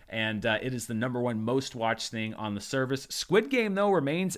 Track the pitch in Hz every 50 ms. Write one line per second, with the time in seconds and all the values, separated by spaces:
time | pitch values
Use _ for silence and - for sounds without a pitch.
0 | - - - 113 110 110 110 107 98 117 107 107 - 131 127 120 - - 117 110
1 | 120 131 123 123 120 123 117 110 110 113 127 135 135 - - 120 113 113 113 113
2 | - - - 113 110 110 107 - 110 107 104 101 - - - 135 131 127 135 131
3 | - - - - - - 156 208 - 277 262 254 226 214 190 196 202 208 196 170
4 | 139 139 156 175 190 185 -